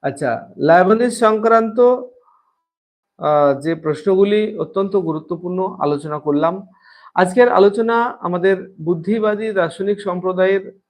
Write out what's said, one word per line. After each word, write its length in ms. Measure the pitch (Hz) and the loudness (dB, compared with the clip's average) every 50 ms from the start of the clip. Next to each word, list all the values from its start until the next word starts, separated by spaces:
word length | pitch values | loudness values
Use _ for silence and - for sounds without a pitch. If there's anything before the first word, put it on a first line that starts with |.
আচ্ছা, 480 | - 139 - - 151 127 113 - - - - - | -6 -8 -6 -4 -4 -4 -4 -4 -8 -16 -10 -4
লাইবনিজ 600 | 135 147 160 180 185 185 214 226 240 247 226 - | 2 4 4 4 6 4 2 2 0 -2 -2 2
সংক্রান্ত, 600 | 233 214 214 220 214 233 226 226 226 226 220 226 | 2 2 2 2 2 2 2 2 2 0 0 2
আহ, 1800 | 247 247 247 247 254 - _ _ _ _ _ _ _ _ _ _ _ _ _ _ _ _ _ _ _ _ _ _ - 151 151 147 147 143 139 135 | 4 4 4 0 -4 -14 _ _ _ _ _ _ _ _ _ _ _ _ _ _ _ _ _ _ _ _ _ _ -2 0 2 4 4 2 2 0
যে 160 | 139 160 165 | -2 -4 -4
প্রশ্নগুলি 800 | 160 - 156 151 156 - 202 190 185 196 202 208 214 214 214 214 170 | -4 -4 -6 -6 -2 0 0 2 4 4 4 2 0 0 -2 -4 -8
অত্যন্ত 380 | 160 156 - 190 196 202 196 | -8 -6 -4 -4 -4 0 -2
গুরুত্বপূর্ণ 800 | 202 175 160 156 156 156 - 175 165 180 180 180 185 185 185 185 - | -2 -2 -2 -6 -6 -6 -8 -10 -8 -8 -6 -4 -4 -4 -6 -6 -4
আলোচনা 400 | 147 147 147 143 147 156 151 147 | -2 -2 -2 -4 -6 -8 -10 -6
করলাম। 480 | 143 151 147 147 156 165 180 196 196 _ _ _ _ - - - _ - _ | -4 -2 -2 0 0 -2 -4 -4 -12 _ _ _ _ -20 -20 -20 _ -6 _
আজকের 340 | - 185 180 185 247 247 247 | 0 0 0 4 4 4 4
আলোচনা 680 | - 185 190 208 202 226 226 226 233 233 233 247 - - | 6 6 4 4 4 2 -2 0 0 0 -2 -2 -6 -8
আমাদের 540 | - 175 175 180 170 190 196 185 185 - - - | -8 -6 -4 0 2 0 0 0 -4 -16 -16 -12
বুদ্ধিবাদী 680 | 156 160 175 165 160 190 214 233 214 214 214 208 220 220 | -4 -4 -4 -4 -2 -4 -2 0 0 -2 -2 -2 -4 -4
দার্শনিক 500 | 208 190 175 165 - - 196 196 208 202 | -2 0 -2 -2 -2 -6 -4 -4 -4 -4
সম্প্রদায়ের 760 | 202 196 180 180 180 185 180 185 185 190 196 196 190 - - _ _ _ | -4 -6 -6 -4 -4 -4 -2 0 0 2 0 0 -4 -8 -20 _ _ _